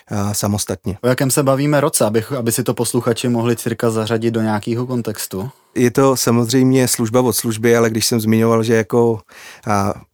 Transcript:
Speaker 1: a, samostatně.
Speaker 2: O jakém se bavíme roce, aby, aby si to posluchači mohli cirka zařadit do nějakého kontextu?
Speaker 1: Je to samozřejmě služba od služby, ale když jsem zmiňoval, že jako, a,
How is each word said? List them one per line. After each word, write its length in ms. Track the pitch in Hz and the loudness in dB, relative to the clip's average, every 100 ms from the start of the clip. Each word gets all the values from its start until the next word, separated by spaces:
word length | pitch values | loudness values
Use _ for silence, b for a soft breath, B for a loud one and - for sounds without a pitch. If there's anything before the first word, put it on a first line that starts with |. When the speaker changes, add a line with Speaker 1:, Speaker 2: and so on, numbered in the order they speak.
| - | -10
Speaker 1:
a, 260 | 107 101 | -6 -4
samostatně. 640 | 104 104 104 - 98 101 92 | -2 -2 -2 -4 -6 -8 -4
Speaker 2:
O 60 | 120 | -2
jakém 220 | 127 131 | 0 0
se 120 | 156 | 2
bavíme 380 | 135 135 147 147 | 2 0 0 0
roce, 240 | 147 - | 0 0
aby, 200 | 110 110 104 135 | 0 0 -2 -4
aby 140 | 117 | -4
si 100 | 120 | -2
to 120 | 120 | -2
posluchači 540 | 117 117 123 120 113 127 | -4 -2 -2 0 0 -2
mohli 280 | 117 117 113 | 0 0 -2
cirka 340 | - 113 117 | -4 -2 -2
zařadit 400 | 110 110 113 117 | -2 -2 -2 0
do 120 | 113 | 0
nějakého 440 | 110 107 123 117 127 | -2 -2 -4 -6 -4
kontextu? 640 | 123 110 101 - 95 127 - _ | -6 -6 -8 -8 -8 -10 -12 _
Speaker 1:
Je 160 | 131 123 | 0 0
to 260 | 139 135 127 | 4 2 2
samozřejmě 720 | 127 120 113 131 127 131 123 | 2 2 2 2 4 4 2
služba 320 | - 113 123 | 0 0 2
od 120 | 127 | 2
služby, 440 | 101 120 110 117 117 | 0 -2 0 2 4
ale 140 | 113 | 2
když 160 | 110 - | 0 0
jsem 140 | 120 | 0
zmiňoval, 420 | 107 110 113 113 | 2 2 4 2
že 120 | 113 | 2
jako, 460 | 113 107 120 117 110 B B B B 113 | 0 2 2 2 0 B B B B -2
a, 280 | 101 101 - - | -2 -2 -6 -12